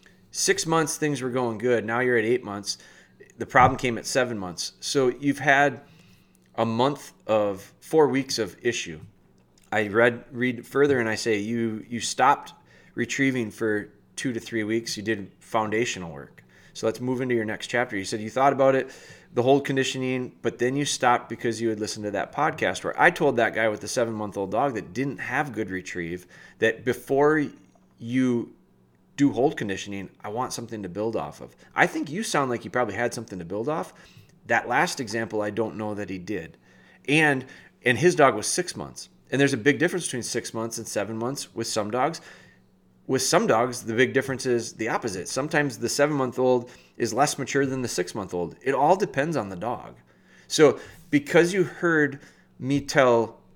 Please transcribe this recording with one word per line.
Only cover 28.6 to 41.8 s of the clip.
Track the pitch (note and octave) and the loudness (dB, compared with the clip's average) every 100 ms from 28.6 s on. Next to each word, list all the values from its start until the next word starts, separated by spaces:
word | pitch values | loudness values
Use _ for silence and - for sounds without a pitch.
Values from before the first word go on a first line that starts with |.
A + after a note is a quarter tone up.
| _ _ _ _ _ - | _ _ _ _ _ 2
do | C#3 | 2
hold | A2 C#3+ D#3+ | 4 2 0
conditioning, | G#2+ F#2+ G2+ G2 F#2 - | -6 -6 -8 -10 -12 -14
I | G#2 | -10
want | A2 B2+ | -6 -6
something | - A#2 A2 | -8 -10 -10
to | F#2+ | -8
build | F2+ A2+ | -4 -4
off | G#2 D2 - | -4 -6 -10
of. | B1 - - | -18 -20 -6
I | - D#3+ | 2 2
think | D#4+ G3 | 2 -6
you | E3 | -6
sound | A3+ D#3 C3 | -2 0 0
like | A#2 | -2
you | G2+ | -4
probably | B2+ A2+ | -2 -2
had | G2 A#2+ | -2 -4
something | B2 A2+ F#2+ | -4 -10 -10
to | |
build | E2+ G#2 A#2+ | -8 -6 -4
off. | E3 F#3 - - - - _ - | -4 -8 -14 -20 -20 -20 _ -2
That | A#2 G#2+ | 0 2
last | B2+ F3 - | 2 0 -2
example, | A2+ A2+ A2 G#2+ | -4 -4 -2 -2
I | G#2 | -2
don't | G#2 A2 E2 | -2 -2 -4
know | G#2+ | -6
that | G#2 F#2+ | -6 -8
he | F#2+ | -8
did. | F2 G2 E2 - _ - - - - | -6 -8 -8 -16 _ -20 -20 -12 0
And, | D3+ D#3 C3 - - - _ | 2 4 2 -2 -16 -20 _
and | B2 A#2 | 0 4
his | E3 | 4
dog | D3+ C3+ | 6 6
was | G#2+ - | 6 -2
six | - F3 A2 | -4 -4 -8
months. | C#2 - - _ _ | -12 -14 -20 _ _
And | C3 | 2
there's | C#3 | 2
a | B2+ | 4
big | C#3 C#3 | 2 2
difference | E3+ F3+ - | 2 0 -6
between | B2+ | -6
six | G#2+ A#2+ - | -6 -6 -6
months | A2+ A2+ A2+ | -6 -6 -8
and | G#2+ | -6
seven | G#2+ G2+ A2+ | -4 -4 -4
months | A#2+ C#3 - | -4 -6 -8
with | - A2+ | -6 -4
some | A2 | -2